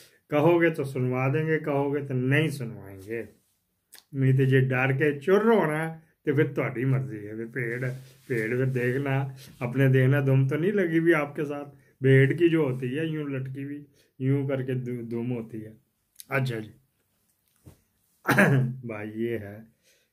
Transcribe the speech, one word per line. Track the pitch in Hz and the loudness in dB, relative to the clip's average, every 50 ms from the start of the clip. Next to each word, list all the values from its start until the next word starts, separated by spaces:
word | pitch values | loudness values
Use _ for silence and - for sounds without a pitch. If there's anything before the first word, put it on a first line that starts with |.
| - _ _ _ _ _ | -20 _ _ _ _ _
कहोगे | 147 147 147 170 175 170 170 165 | -2 2 4 4 4 4 2 0
तो | 160 160 143 | 0 -2 -6
सुनवा | 135 131 131 127 127 127 127 131 135 | -6 -4 -2 -2 -2 -2 -2 -2 -2
देंगे, | 139 156 156 160 160 | -2 -2 -2 -2 -2
कहोगे | 151 - 151 143 143 143 143 143 147 135 | -2 -2 -2 -2 -2 -2 -2 -2 -4 -4
तो | 131 131 | -4 -4
नहीं | 127 127 131 139 151 160 151 | -2 0 2 2 2 2 0
सुनवाएंगे, | 135 - 120 110 104 101 95 98 98 98 92 104 113 117 104 98 - _ _ _ _ _ _ _ _ _ _ _ - - _ _ 147 | -4 -6 -10 -10 -12 -14 -16 -16 -18 -18 -12 -10 -10 -10 -10 -12 -18 _ _ _ _ _ _ _ _ _ _ _ -20 -20 _ _ -4
नहीं | 135 131 131 131 | 0 2 4 4
तो | 131 135 | 4 4
जे | 131 131 131 | 4 4 4
डर | 127 131 131 127 131 135 135 | 4 2 0 0 0 0 0
के | 135 156 151 143 143 | 2 2 0 0 -2
चुर | - 190 190 208 208 226 226 | 0 2 2 4 4 4 4
होना | 202 165 156 151 156 160 | 4 4 2 0 -2 -4
है, | 160 160 - - _ _ _ _ | -6 -8 -12 -18 _ _ _ _
तो | 156 139 | 0 2
फिर | 135 156 - - | 2 2 0 0
तुहाडी | 165 131 110 104 113 127 | -4 -4 -4 -4 -2 0
मर्जी | 135 131 131 131 104 107 | 0 0 0 -2 -4 -8
है। | 104 101 104 110 | -12 -12 -12 -10
फिर | 110 117 | -10 -10
भेड़, | 113 - 135 120 113 117 123 131 127 131 - - - - _ _ - | -8 -8 -8 -6 -6 -6 -6 -6 -6 -8 -8 -14 -20 -20 _ _ -4
भेड़ | 127 113 110 110 123 | -4 -2 -2 -2 0
फिर | 123 131 | 0 0
देखना, | 131 131 120 123 123 120 139 143 139 135 135 135 131 - - - - - - | 0 0 0 0 0 0 -2 -2 0 -2 -2 -2 -4 -8 -14 -20 -20 -12 -10
अपने | 131 135 135 131 139 135 | -8 -4 0 2 4 4
देखना, | 131 131 127 127 143 147 | 6 6 6 4 4 2
दुम | 139 135 135 135 135 | 2 4 4 4 4
तो | 135 151 | 2 0
नहीं | 147 165 196 | 0 0 0
लगी | 214 202 185 165 160 | 0 0 0 2 0
हुई | 165 160 170 | 2 4 4
आपके | 165 151 147 143 135 - 151 | 4 4 2 -2 -4 -6 -6
साथ। | 143 143 143 143 139 - _ _ _ _ _ 131 | -6 -6 -10 -12 -14 -18 _ _ _ _ _ 4
भेड़ | 135 135 135 135 135 156 | 6 8 8 8 6 4
की | 160 175 170 | 4 4 4
जो | 160 160 151 131 | 6 4 2 0
होती | 120 131 135 123 | -2 -4 -6 -6
है | 127 151 160 160 | -4 -4 -4 -4
यूं | 156 156 147 143 | -4 -6 -6 -6
लटकी | 139 131 135 131 131 139 139 | -6 -6 -8 -8 -10 -10 -10
हुई, | 143 143 147 147 - _ _ _ _ _ - | -10 -10 -12 -14 -18 _ _ _ _ _ -4
यूं | 131 131 139 143 135 | 0 0 2 2 0
करके | 135 139 127 127 127 127 | -2 -2 -4 -2 -4 -4
दु-, | 127 120 120 123 120 117 117 | -4 -4 -6 -8 -8 -8 -8
दुम | 117 117 117 123 | -6 -6 -4 -4
होती | 123 120 113 110 117 110 | -4 -6 -8 -10 -12 -14
है। | 107 107 110 _ _ _ _ _ _ _ _ _ - - | -14 -16 -18 _ _ _ _ _ _ _ _ _ -12 -4
अच्छा | 139 135 131 127 117 110 | -2 -2 -2 -2 -4 -8
जी, | 110 107 - _ _ _ _ _ _ _ _ _ _ _ _ _ _ _ _ _ _ - - _ _ _ _ _ _ _ _ _ _ | -10 -12 -18 _ _ _ _ _ _ _ _ _ _ _ _ _ _ _ _ _ _ -20 -20 _ _ _ _ _ _ _ _ _ _
<clears throat> | - - 208 196 151 135 135 131 - - - - | 0 4 4 6 6 6 4 2 0 -4 -8 -10
भाई | 117 107 104 107 107 | -12 -10 -10 -10 -10
ये | 107 110 117 117 117 | -6 -6 -4 -4 -4
है | 107 101 101 104 110 113 - _ _ _ _ _ _ _ _ | -6 -8 -10 -14 -16 -18 -20 _ _ _ _ _ _ _ _